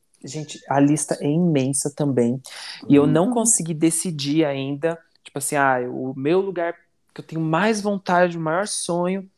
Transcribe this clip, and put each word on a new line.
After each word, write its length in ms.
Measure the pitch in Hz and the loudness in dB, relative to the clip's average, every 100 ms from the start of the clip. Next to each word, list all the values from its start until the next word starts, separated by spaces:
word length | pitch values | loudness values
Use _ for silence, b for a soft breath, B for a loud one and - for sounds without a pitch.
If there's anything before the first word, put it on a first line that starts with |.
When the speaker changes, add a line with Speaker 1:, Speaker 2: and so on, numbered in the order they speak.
| _ _ | _ _
Speaker 1:
gente, 340 | 143 147 147 - - | -14 -12 -12 -12 -2
a 120 | 139 | 2
lista 360 | 143 151 - - | 4 2 -2 -4
é 80 | 147 | -2
imensa 640 | 156 180 147 131 139 147 | 0 2 2 0 -2 -4
também. 460 | - 147 123 117 131 - B B B - | -2 -2 2 2 0 -8 B B B 4
E 60 | 143 | 6
eu 100 | 151 | 6
não 200 | 156 185 | 4 2
Speaker 2:
Uhum. 60 | |
Speaker 1:
consegui 400 | 233 226 - 165 | 2 2 0 -2
decidir 680 | 156 165 160 190 151 143 156 | 0 0 0 -4 -4 -2 0
ainda, 540 | 151 139 135 143 165 170 _ _ | 0 -2 -6 -4 -4 -4 _ _
tipo 160 | - 143 | -12 -8
assim, 180 | - 147 | -2 2
ah, 220 | 139 127 123 | 4 2 0
o 260 | 131 131 135 | -4 -6 -2
meu 240 | 139 185 | 0 2
lugar 340 | 196 175 170 170 _ _ _ | 0 -2 -4 -6 _ _ _
que 60 | - | -20
eu 40 | |
tenho 160 | - 160 | -10 -4
mais 400 | 160 160 214 214 | 0 2 2 0
vontade, 560 | 202 202 - 175 180 170 | -2 -4 0 2 2 0
o 40 | |
maior 260 | 156 170 208 | -2 -2 -2
sonho 640 | - - 175 180 190 190 | -6 -4 -2 -2 -4 -8